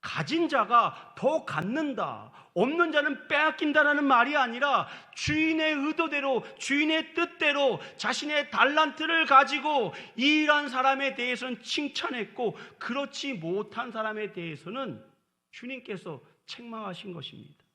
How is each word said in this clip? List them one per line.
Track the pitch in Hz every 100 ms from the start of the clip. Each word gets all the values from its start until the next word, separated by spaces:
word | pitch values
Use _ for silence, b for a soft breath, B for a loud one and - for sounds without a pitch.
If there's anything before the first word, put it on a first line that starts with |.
가진 | - - 151 330 330
자가 | 285 185 240 190 - - -
더 | - 320
갖는다, | - 147 175 269 302 240 160 110 110 B B
없는 | 175 240 330 339
자는 | 302 294 277 -
빼앗긴다라는 | 294 311 311 302 294 294 294
말이 | 285 247 240 294
아니라 | 247 233 285 240 143 B B
주인의 | - - 302 320 320 311
의도대로, | 302 285 311 330 285 277 247 B -
주인의 | - 277 311 320 311
뜻대로 | - 339 - 302 285 277 190 B -
자신의 | - 254 294 302 294
달란트를 | - 247 302 311 - 311 330 294
가지고 | 269 277 285 285 294 196 B B -
일한 | 269 302 302 294 294
사람에 | 254 262 269 277
대해서는 | 262 247 247 254 233
칭찬했고 | - - 285 - - 247 202 - 233 B B _
그렇지 | - 254 277 - 302
못한 | 233 160 190 208 233 247
사람에 | 220 220 214 208
대해서는 | 202 170 147 165 240 254 110 - _ _ _ _
주님께서 | - 247 262 247 190 175 143 b b -
책망하신 | - 240 226 208 170 202
것입니다. | 170 139 - - _ _